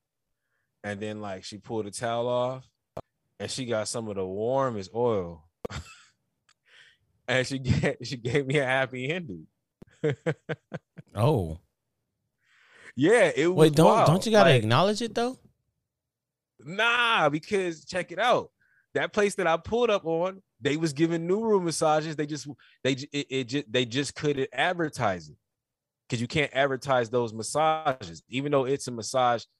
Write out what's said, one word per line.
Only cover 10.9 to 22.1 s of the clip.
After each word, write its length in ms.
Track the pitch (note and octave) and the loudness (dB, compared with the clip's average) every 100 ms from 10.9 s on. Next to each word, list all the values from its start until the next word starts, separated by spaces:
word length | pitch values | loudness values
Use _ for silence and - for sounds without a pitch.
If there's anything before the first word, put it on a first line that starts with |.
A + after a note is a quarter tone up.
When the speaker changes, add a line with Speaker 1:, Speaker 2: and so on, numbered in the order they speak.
| - - G2+ | -20 -12 0
Speaker 2:
Oh. 440 | B2 C3+ E2 E2 _ _ _ _ _ _ _ _ _ _ _ - - - | 2 2 -2 -8 _ _ _ _ _ _ _ _ _ _ _ -20 -14 0
Speaker 1:
Yeah, 320 | D#3 A#3+ E3+ B2 | 4 6 6 4
it 100 | E3 | 2
was 80 | F3+ D#3 | 6 6
Speaker 2:
Wait, 40 | D3 | 8
don't, 120 | F3+ A3 | 6 6
Speaker 1:
wild. 120 | D3 | 6
Speaker 2:
don't 180 | F3+ A3+ | 4 4
you 60 | |
gotta 180 | G#3+ E3+ | 6 8
Speaker 1:
Like, 120 | C3 | 6
Speaker 2:
acknowledge 400 | G#2+ B2 G3 G#3+ | 4 4 4 0
it, 120 | A#3 A#3 | -4 -4
though? 240 | A#3+ C4 _ _ _ _ _ _ _ _ _ _ _ _ A#2 | -4 -6 _ _ _ _ _ _ _ _ _ _ _ _ -10
Speaker 1:
Nah, 640 | G3 A#3 A#3+ A#3 A3 D#3 | -2 0 2 2 4 2
because 560 | D3 - G3+ F3+ D#3+ - | 0 -2 -2 -2 -6 -8
check 260 | F3+ E3+ | -8 -6
it 60 | E3+ | -2
out. 320 | A#3+ E3+ - _ _ _ _ - | 2 2 0 _ _ _ _ -4
That 180 | E3 | -2
place 220 | - G3+ G3 | 0 0 2
that 120 | E3+ | 2
I 100 | E3 | 0
pulled 320 | - A3+ A#3 | 0 0 2
up 160 | G3+ D#3+ | 0 0
on, 360 | E3 F3+ F#3+ - _ | -2 -2 -6 -16 _
they 160 | C3+ D3+ | -2 0
was 140 | E3 C3+ | -2 0
giving 320 | E3 E3+ E3 | 0 0 0
new 160 | G3+ | 0
room 220 | A3+ G3+ E3+ | 2 2 2
massages. 520 | D3+ D#3+ D#3 D#3 | 0 2 2 0